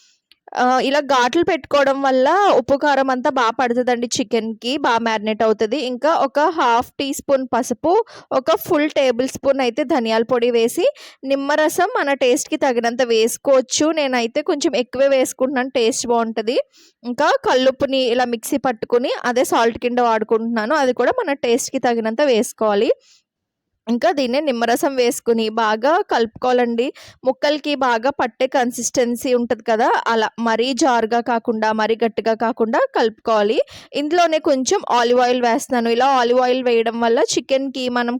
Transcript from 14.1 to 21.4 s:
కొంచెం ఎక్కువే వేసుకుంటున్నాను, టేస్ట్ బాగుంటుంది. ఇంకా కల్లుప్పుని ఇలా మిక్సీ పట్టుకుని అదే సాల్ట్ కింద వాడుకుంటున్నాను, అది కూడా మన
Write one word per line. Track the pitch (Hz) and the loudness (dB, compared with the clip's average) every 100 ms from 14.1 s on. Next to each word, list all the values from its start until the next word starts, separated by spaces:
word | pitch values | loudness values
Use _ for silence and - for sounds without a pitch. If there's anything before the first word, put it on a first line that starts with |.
| 247 233 311 | -2 -2 -4
కొంచెం | 302 294 339 240 | -4 -2 -2 -2
ఎక్కువే | 247 254 277 269 | -4 0 2 2
వేసుకుంటున్నాను, | 254 - 262 269 262 262 | 0 -2 -2 -2 -2 0
టేస్ట్ | 226 - 240 | 0 -2 -2
బాగుంటుంది. | 233 226 226 214 294 - _ _ _ | -2 -2 -4 -4 -4 -6 _ _ _
ఇంకా | 233 247 311 539 427 | -8 -2 0 0 0
కల్లుప్పుని | 254 262 262 277 269 254 | 2 2 0 0 0 0
ఇలా | 247 247 | 0 0
మిక్సీ | 233 - 285 269 | -4 -4 -2 -2
పట్టుకుని | 226 - 240 277 494 247 | -4 -2 0 0 -2 -2
అదే | 240 269 | 0 0
సాల్ట్ | 285 233 226 247 | 2 0 0 -2
కింద | 247 | 0
వాడుకుంటున్నాను, | 240 220 220 226 226 233 214 311 | 2 0 0 -2 0 -4 0 0
అది | 254 254 | 2 2
కూడా | 254 508 | 0 0
మన | 370 277 | -2 -2